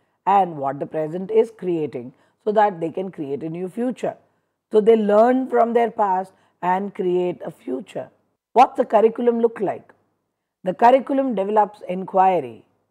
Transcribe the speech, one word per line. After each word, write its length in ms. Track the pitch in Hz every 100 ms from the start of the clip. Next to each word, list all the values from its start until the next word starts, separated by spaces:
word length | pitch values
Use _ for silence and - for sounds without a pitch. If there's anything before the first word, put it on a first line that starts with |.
| _ _ 185
and 320 | 196 180 151
what 220 | 135 143
the 60 | 165
present 460 | 156 151 180 190
is 200 | 220 165 -
creating, 560 | 180 165 147 131 123 - _ _ 220
so 60 |
that 280 | 208 208 165
they 120 | 165
can 200 | 180 190
create 320 | 165 139 139
a 60 | 160
new 180 | 170 185
future. 480 | 233 247 - 185 - _ _ _ _ _
So 100 | 214
they 140 | 208 226
learn 520 | 202 208 240 262 262
from 240 | 240 233
their 180 | 233 226
past 400 | 226 202 185 190 _ _ -
and 320 | 175 185 202
create 460 | - 180 180 180 165 180
a 60 |
future. 580 | - 269 262 - 147 127 _ _ _ _
What's 240 | 220 262 -
the 80 | 247
curriculum 540 | 220 220 220 240 233
look 200 | 233 226
like? 340 | 180 117 - _ _ _ _ _ _ _
The 100 | 180
curriculum 640 | 175 233 262 269 269 269 196
develops 460 | 196 214 202 - -
inquiry 800 | 185 185 190 190 175 123 107 _ _ _